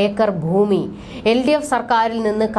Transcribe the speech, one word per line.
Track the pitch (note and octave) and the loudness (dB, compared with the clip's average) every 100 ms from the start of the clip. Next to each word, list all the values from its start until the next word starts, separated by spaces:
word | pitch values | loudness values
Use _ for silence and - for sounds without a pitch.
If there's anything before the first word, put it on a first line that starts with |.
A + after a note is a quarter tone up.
ഏക്കർ | G3+ G#3 G#3+ F3+ | 2 2 0 0
ഭൂമി | D#3+ F#3+ G#3 F#3 B2+ - - - G#3+ | 0 2 2 2 -2 -8 -14 -4 0
എൽ | A#3+ B3+ | 2 2
ഡി | D4+ | 0
എഫ് | D4 | 0
സർക്കാരിൽ | B3 A#3 A3+ A3+ A3+ A3 | -4 0 0 0 0 -2
നിന്ന് | G#3+ A3 | 0 0